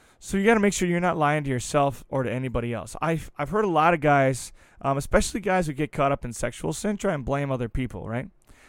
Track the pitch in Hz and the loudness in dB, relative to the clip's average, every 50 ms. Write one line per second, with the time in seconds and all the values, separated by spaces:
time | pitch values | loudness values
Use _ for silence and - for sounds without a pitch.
0 | _ _ _ _ - - - 196 196 220 233 220 202 202 185 - 185 175 170 175 | _ _ _ _ -8 -4 -2 2 4 6 6 6 4 4 2 2 0 0 2 2
1 | 175 180 160 160 151 147 151 156 147 139 131 123 - - - 147 143 139 117 - | 2 0 2 2 2 2 2 0 0 -2 -2 -2 -2 0 2 2 2 2 0 -4
2 | - - - 135 127 117 107 127 131 131 117 123 117 120 117 107 78 - - - | -8 -4 -2 -2 -2 -2 -2 -4 -4 -4 -4 -4 -4 -4 -4 -6 -8 -10 -8 -4
3 | - 160 165 160 - - - - 147 143 160 202 220 196 165 156 156 170 175 160 | -2 -2 -2 -2 -4 -8 -8 -8 -6 -2 0 0 0 2 2 4 4 4 4 4
4 | 135 151 143 143 135 131 135 123 - - - - - _ _ - - 139 139 139 | 4 4 6 6 4 4 2 -2 -6 -12 -16 -20 -20 _ _ -6 -4 -2 -2 -2
5 | - - - 214 202 - - 240 185 202 185 185 180 151 143 131 156 143 - - | 0 2 2 2 2 0 -4 -4 0 0 2 2 2 0 -2 -4 -4 -4 0 0
6 | 143 139 143 - - 123 120 - - 123 123 - - 160 156 - - 214 214 196 | 2 2 0 0 -4 -8 -6 -6 -6 -6 -4 -4 -6 -6 -4 -4 -4 -4 -4 -2
7 | - 196 170 143 123 120 139 139 143 139 135 123 120 110 - - 131 120 - 92 | -2 -2 -2 -2 -2 -2 -2 -2 -2 -2 -2 -4 -4 -4 -4 -4 -4 -6 -6 -8
8 | - 107 110 120 - - - _ _ - - _ _ | -8 -6 -6 -6 -6 -8 -14 _ _ -20 -20 _ _